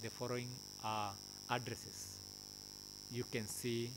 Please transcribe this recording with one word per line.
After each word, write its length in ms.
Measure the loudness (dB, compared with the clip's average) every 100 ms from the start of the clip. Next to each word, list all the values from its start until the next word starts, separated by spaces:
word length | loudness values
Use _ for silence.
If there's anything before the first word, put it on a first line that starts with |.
the 60 | -2
following, 400 | 0 2 2 0 -4 -8 -2
uh, 260 | 2 4 4 0 -8 -4 4
addresses. 680 | 4 4 -2 -4 -6 -6 -6 -10 -10 -10 -10 -10 -10 -10 -8 -4
You 120 | -2 2
can 160 | 2 2
see 420 | 0 4 4 2